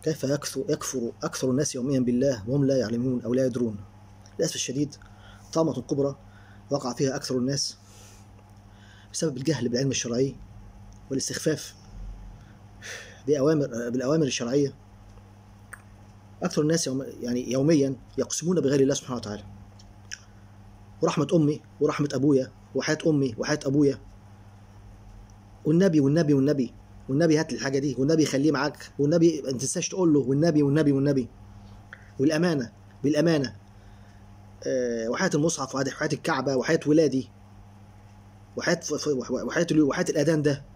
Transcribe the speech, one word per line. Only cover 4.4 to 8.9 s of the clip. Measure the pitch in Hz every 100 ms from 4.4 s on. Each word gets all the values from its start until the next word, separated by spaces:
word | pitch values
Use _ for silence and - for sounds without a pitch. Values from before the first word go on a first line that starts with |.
| 160
الشديد، | - - 131 147 - - - - - -
طامة | 160 160 127
كبرى | 117 139 139 139 - - - - -
وقع | 139 247
فيها | - 135 135
أكثر | - 131
الناس | 123 139 - - - - - - - - - - - - -